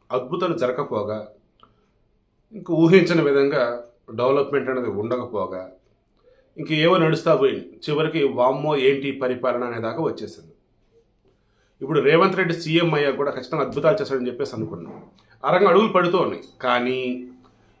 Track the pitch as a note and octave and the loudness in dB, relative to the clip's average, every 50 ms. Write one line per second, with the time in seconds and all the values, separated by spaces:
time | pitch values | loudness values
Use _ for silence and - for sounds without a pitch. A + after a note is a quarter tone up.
0 | _ - C3+ B2 - B2+ E3+ F3 F#3 F3 E3 A2+ B2 B2 B2+ C#3+ C#3 - B2+ A2 | _ -6 -4 -4 -4 -4 -4 -4 -2 -2 -2 -2 -2 -2 -2 -4 -6 -6 -4 -4
1 | G2+ G2+ G#2+ G#2+ G#2 - - _ _ _ _ _ _ _ _ _ _ _ _ _ | -4 -4 -6 -8 -10 -14 -20 _ _ _ _ _ _ _ _ _ _ _ _ _
2 | _ _ _ _ _ _ _ _ _ _ A3 G#3 E3 - E3 D#3 E3 E3 F#3 F#3+ | _ _ _ _ _ _ _ _ _ _ -18 -14 -8 -2 2 4 6 6 8 6
3 | E3+ - E3+ E3 D3+ C#3+ C#3 C#3 C#3 C#3 D3 C#3+ B2 A#2 A#2+ B2 - - _ _ | 6 4 2 2 2 2 4 2 2 2 2 0 0 -2 -4 -6 -12 -16 _ _
4 | _ - A2+ A2+ A#2+ C3 C#3 C#3+ C3+ C#3 C#3+ C#3 A#2+ B2+ C3 B2+ B2 A2+ G2 G2 | _ -10 -6 -2 0 2 2 2 0 0 -2 -2 -2 -2 -4 -4 -4 -4 -4 -4
5 | G#2+ A#2 B2+ B2+ A#2 - - G2+ F#2+ F#2 F#2 F#2 F#2 - - _ _ _ _ _ | -4 -4 -4 -4 -6 -6 -6 -6 -6 -6 -8 -10 -12 -14 -18 _ _ _ _ _
6 | _ _ _ _ _ _ _ _ _ _ _ - - - D#3 D3+ D#3 E3+ F#3 F3 | _ _ _ _ _ _ _ _ _ _ _ -14 -8 -4 0 2 4 4 4 4
7 | D#3+ D#3+ D3+ - - E3 - - C#3 C3 A2 F#2+ - - - - - - D3 D3 | 4 2 2 2 2 2 2 4 4 2 0 -2 -8 -12 -18 -12 -6 -4 -2 -2
8 | D#3 D#3 D#3 D#3+ C#3+ C3 A#2+ A#2+ B2 - - - D3 D3+ D3+ C#3 B2+ C3+ C#3 C3+ | -2 -2 0 0 0 0 2 2 2 0 0 0 -2 -2 0 2 4 2 2 2
9 | C3+ C#3 B2+ C3+ C3+ B2+ B2 B2 B2+ B2+ A#2+ A#2+ B2 A#2+ A#2+ A#2 A2+ A2+ B2+ D#3+ | 0 -4 -4 -4 -4 -4 -2 -2 -2 -2 -2 -2 -4 -6 -6 -6 -6 -6 -4 -4
10 | D#3+ C3+ - - A2 G2 - - D#2+ - _ _ _ _ _ _ _ _ _ _ | -4 -4 -2 -2 -2 -2 -2 -6 -20 -20 _ _ _ _ _ _ _ _ _ _
11 | _ _ _ _ _ _ _ _ _ _ _ _ _ _ _ _ C3+ C3+ D#3+ D3 | _ _ _ _ _ _ _ _ _ _ _ _ _ _ _ _ -8 -2 0 2
12 | B2 C#3 D#3 E3 F#3+ F#3 - F#3+ F#3 E3+ E3+ E3 E3 D#3 D#3+ E3 E3+ E3 D3+ D3 | 4 4 6 6 4 4 2 0 0 -2 -2 -4 -2 0 2 2 2 2 2 2
13 | D3 C#3 C3 - C#3+ C#3 - B2 - - - D#3 C3+ B2+ A2 C#3+ A#2 - B2 - | 0 0 0 0 -2 -4 -4 -6 -8 -6 -4 -4 -4 -4 -2 0 2 2 2 2
14 | C#3 - C3+ C3 B2 B2 A#2+ - C#3+ - - A2 A2 G#2+ G2+ F2 E2 D#2+ - - | 0 -2 -2 -4 -4 -4 -6 -6 -6 -6 -6 -8 -8 -8 -10 -12 -14 -14 -16 -18
15 | - - _ _ _ _ _ _ - C#3+ E3 F3+ G3+ G3 F3 F#3+ A3 A3 - F3+ | -20 -20 _ _ _ _ _ _ -2 0 2 4 4 6 6 4 4 4 2 2
16 | F3 F3 F#3 F3+ C#3+ A#2 F#2+ - - - - - - B2+ B2 A#2+ A#2+ B2+ B2+ B2+ | 2 2 2 0 0 -2 -4 -8 -12 -16 -14 -6 -2 0 0 0 0 -2 -4 -4
17 | B2+ B2+ B2 B2+ - - - - _ _ _ _ _ _ _ _ | -4 -6 -6 -8 -10 -14 -20 -20 _ _ _ _ _ _ _ _